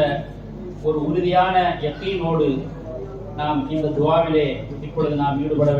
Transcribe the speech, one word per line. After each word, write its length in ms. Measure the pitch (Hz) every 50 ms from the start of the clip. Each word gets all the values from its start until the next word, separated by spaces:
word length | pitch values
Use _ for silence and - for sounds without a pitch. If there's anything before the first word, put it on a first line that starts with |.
| 151 147 143 139 - - - - - - - - - - - - -
ஒரு 120 | 156 151 151 147 151
உறுதியான 460 | 165 180 175 180 180 180 185 190 185 185 180 175 - - 151
யக்கீனோடு 600 | 147 - - - 190 196 180 170 165 160 156 147 139 131 - - - - - - 160 - - - - - 120 113 - - 147
நாம் 200 | 147 147 147 139 131 147 156
இந்த 120 | 156 151 143 139 143
துஆவிலே 500 | 147 160 160 165 165 160 156 156 143 135 131 - - - - - 151
இப்பொழுது 280 | 143 - 160 151 147 147 143
நாம் 160 | 143 139 135 143 147
ஈடுபட 280 | 151 151 147 147 147 143